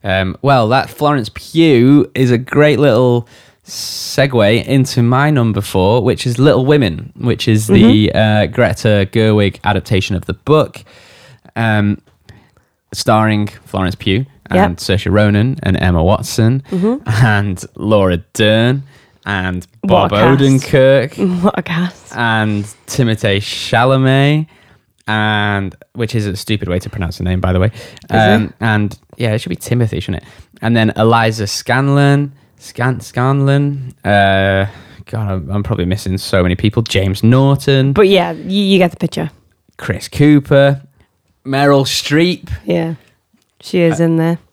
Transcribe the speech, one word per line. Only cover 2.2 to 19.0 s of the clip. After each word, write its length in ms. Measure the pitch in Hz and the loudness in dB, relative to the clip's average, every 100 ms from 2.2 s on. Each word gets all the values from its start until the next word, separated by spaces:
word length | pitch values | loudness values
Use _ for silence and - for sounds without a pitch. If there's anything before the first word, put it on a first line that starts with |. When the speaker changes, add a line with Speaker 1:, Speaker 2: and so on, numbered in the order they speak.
| 127 | 0
Speaker 1:
a 80 | 120 | 0
great 400 | 131 - 151 139 | 0 2 2 4
little 500 | 143 113 127 120 113 - _ _ - | 2 2 2 0 -4 -20 _ _ -18
segue 1000 | - - - - - 139 123 101 117 - | -14 -12 -12 -8 -2 0 2 2 2 0
into 340 | 135 127 - | 0 0 0
my 300 | 117 127 147 | 0 2 2
number 300 | 143 113 101 | 2 0 -2
four, 420 | - 95 95 123 | -2 0 2 2
which 240 | 117 - 127 | 0 -2 -4
is 100 | 117 | 2
Little 280 | 143 131 131 | 2 2 2
Women, 440 | 151 107 78 - - | 2 0 -4 -12 -6
which 320 | 120 - - | -4 -2 0
is 180 | 107 107 | 0 4
the, 440 | 202 226 107 107 | 4 6 4 2
Speaker 2:
Mm-hmm. 60 | - | 2
Speaker 1:
uh, 280 | 107 107 92 | 2 2 0
Greta 560 | - 113 - 113 104 98 | 0 0 0 0 2 0
Gerwig 480 | 117 110 107 101 - | 0 2 2 0 -2
adaptation 520 | 104 98 - 98 - 90 | -2 -2 0 -2 -2 -6
of 100 | - | -6
the 80 | 95 | -10
book, 480 | - 156 117 - - - - - - - - - | 0 0 0 -8 -20 -20 -20 -20 -20 -20 -14 -4
um, 440 | 113 107 101 - _ _ _ - _ _ _ _ _ | 0 0 0 -4 _ _ _ -20 _ _ _ _ _
starring 540 | - - 110 110 107 104 | -8 0 2 2 0 -4
Florence 480 | - - 98 92 - | -10 -10 -4 -4 -4
Pugh 300 | - 98 135 _ - | -2 -2 -4 _ -4
and 80 | 180 | 0
Speaker 2:
Yep. 160 | 139 85 | 0 -2
Speaker 1:
Saoirse 340 | - 98 - | -2 -2 0
Ronan 460 | 101 104 104 120 - | 2 2 2 0 -2
and 180 | - 95 | -2 0
Emma 220 | 92 85 | 0 2
Watson 580 | 85 104 - - 113 135 - | 2 0 -2 0 0 0 -4
Speaker 2:
Mm-hmm. 400 | 185 202 262 - 110 117 | -2 -2 -2 -4 0 2
Speaker 1:
and 400 | 104 101 90 - - | 2 -2 -6 -12 -8
Laura 420 | 104 107 95 87 - | 0 2 2 0 -6
Dern 500 | - 107 110 120 139 135 _ | -2 2 2 2 -2 -8 _